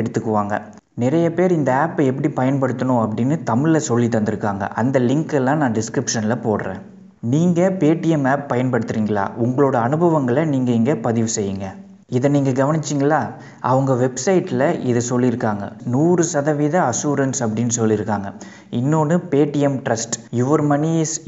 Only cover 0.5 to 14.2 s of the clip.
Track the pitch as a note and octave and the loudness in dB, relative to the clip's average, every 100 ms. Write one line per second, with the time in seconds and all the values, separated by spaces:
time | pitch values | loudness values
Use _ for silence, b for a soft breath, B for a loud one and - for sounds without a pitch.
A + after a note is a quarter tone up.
0.5 | G#2+ - - _ - B2 E3 E3+ E3 F3+ | -4 -6 -18 _ -4 0 2 2 2 2
1.5 | E3 B2+ C3 E3 F3+ C3+ C3+ D3+ C3+ C3 | 2 2 2 0 2 0 0 -2 0 0
2.5 | C#3 C3 B2 C3 B2 G#2+ G#2+ B2 D#3 - | 2 0 0 0 0 0 0 0 -2 0
3.5 | A2+ D#3+ D#3 - A#2+ A#2 A2+ G#2+ G#2 G#2+ | 0 2 2 2 0 2 0 0 -2 -4
4.5 | G2+ G2 - B2 C3+ A#2+ C#3+ D#3 C#3+ B2+ | -4 -4 -2 0 2 2 0 -2 0 0
5.5 | D#3 C3 A2 G#2 C#3+ A#2 A#2 G#2+ A#2 A#2 | 0 0 -2 -4 -4 -4 -2 -2 -2 -2
6.5 | G2+ G#2 F#2 - - - _ A#2 D3 F3+ | -2 -4 -10 -14 -20 -20 _ -2 2 2
7.5 | E3 F#3 F#3 D3+ D#3+ D#3+ D#3 C3 C#3 - | 2 0 2 2 2 0 0 2 0 0
8.5 | B2 B2+ B2 A2 A2 G#2 G2+ G2 A#2 A#2+ | -2 0 0 -2 -2 -2 -2 -2 -2 -2
9.5 | B2+ C3+ B2 A#2 D#3 F3 D#3 B2+ C3 D#3+ | 2 2 2 0 2 2 2 2 0 2
10.5 | C3+ B2 A#2 A#2 D#3 B2+ A2+ A2 A2+ G2 | 0 2 2 2 2 0 0 0 -2 -4
11.5 | G2 F#2+ - - - - B2 C#3 C#3+ C#3 | -4 -8 -12 -20 -20 -4 0 2 2 2
12.5 | B2+ C3+ D#3 C#3+ D3 C#3 D#3 G#2+ - B | 2 2 0 -2 0 2 2 0 -8 B
13.5 | B B2 C3 C3+ B2 C3 B2+ | B 0 0 2 2 0 0